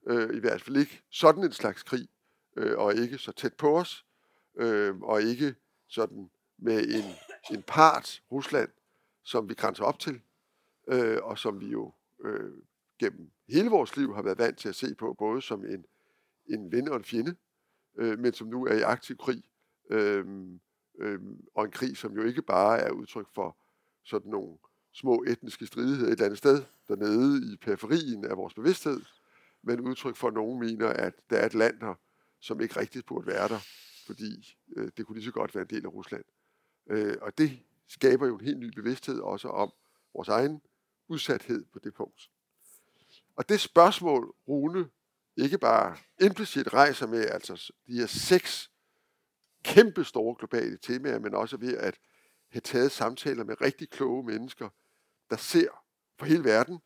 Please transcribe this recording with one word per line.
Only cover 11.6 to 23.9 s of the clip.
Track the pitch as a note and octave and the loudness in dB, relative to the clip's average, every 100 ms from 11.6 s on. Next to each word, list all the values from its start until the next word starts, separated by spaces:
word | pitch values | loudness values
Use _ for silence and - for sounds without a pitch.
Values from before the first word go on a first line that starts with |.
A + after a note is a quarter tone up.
vi | G2+ | -6
jo, | A2+ A2 _ _ _ | -6 -8 _ _ _
øh, | - G#2+ G2+ - - _ _ _ | -8 -8 -8 -14 -20 _ _ _
gennem | A2 - E2 _ _ | -4 -4 -20 _ _
hele | C3+ A3+ | 2 4
vores | G#3+ A#2 - | 4 2 -2
liv | C3+ | -4
har | G#2 | -2
været | G2+ F#2+ | -4 0
vant | A#2 - | 0 0
til | G#2+ | -8
at | |
se | - C3 | -6 -6
på, | - A2+ | -6 -8
både | B2+ G#2+ A#2+ | -4 -2 -2
som | - G#2+ | -4 -8
en, | G2+ G2 E2+ _ _ _ _ _ - | -8 -10 -12 _ _ _ _ _ -8
en | A2 F#2+ | -8 -2
ven | A2+ C#3+ | -2 -2
og | C3 | -6
en | |
fjende, | F#2+ A#2 C3 F3 _ _ _ _ _ - | -4 -2 -2 -6 _ _ _ _ _ -4
øh, | A2+ A2 | -2 0
men | A#2+ | -2
som | A#2 A2 | -2 -8
nu | A#2+ B2+ | -6 0
er | |
i | A2 | 2
aktiv | - A#2 - B2 | 2 -2 -4 -10
krig, | - A#2 - _ _ _ _ | -6 -6 -8 _ _ _ _
øh, | A2 G#2 G2+ F#2+ G2 F#2 F2+ _ _ _ - | 0 2 0 -4 -12 -14 -18 _ _ _ -10
øh, | G#2 G2 G2 G#2+ - | -8 -8 -10 -18 -10
og | - | -4
en | G#2+ | -4
krig, | - C3 C3+ | -4 -6 -6
som | A2+ G#2 | -8 -2
jo | |
ikke | A2 B2 | -2 -2
bare | - F2+ G2+ A2+ | 0 4 6 4
er | - | 2
udtryk | - - A#2 G2+ | -2 -8 -12 -12
for | - F#2+ - _ _ _ | -8 -8 -8 _ _ _